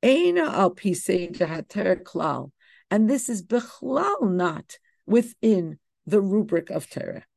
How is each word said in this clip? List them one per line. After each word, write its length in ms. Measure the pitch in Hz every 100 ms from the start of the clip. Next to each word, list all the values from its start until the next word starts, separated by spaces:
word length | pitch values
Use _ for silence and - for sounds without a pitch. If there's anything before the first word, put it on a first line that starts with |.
Eina 460 | 233 269 349 349 311
al 220 | - 190
pi 220 | 180 202
seder 540 | 175 - 185 175 - 160
haTorah 560 | 165 - 208 185 185
klal. 480 | 185 170 160 127 135 _ _ _ _
And 200 | 208 220
this 180 | 269 -
is 160 | 220
bechlal 800 | 175 240 226 - - 269 403 -
not 560 | 208 180 180 160 - - _ _
within 760 | - 226 240 - 220 202 165 151 _ _ -
the 160 | 202
rubric 480 | 196 202 214 170 165
of 180 | 156 -
Torah. 380 | - - - _